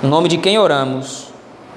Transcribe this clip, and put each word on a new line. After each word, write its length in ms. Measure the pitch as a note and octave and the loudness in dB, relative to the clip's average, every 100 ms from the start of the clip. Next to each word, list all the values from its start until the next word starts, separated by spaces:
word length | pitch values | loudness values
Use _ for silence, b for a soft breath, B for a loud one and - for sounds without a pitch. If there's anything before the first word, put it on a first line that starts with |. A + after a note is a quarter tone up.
No 60 | C3+ | 0
nome 200 | D3+ E3+ | 2 2
de 80 | E3+ | 0
quem 220 | F3+ G#3+ | 0 2
oramos. 720 | F3+ C#3+ C3 C3 C3 - - - - - - | 2 2 -2 -4 -8 -12 -16 -20 -20 -20 -20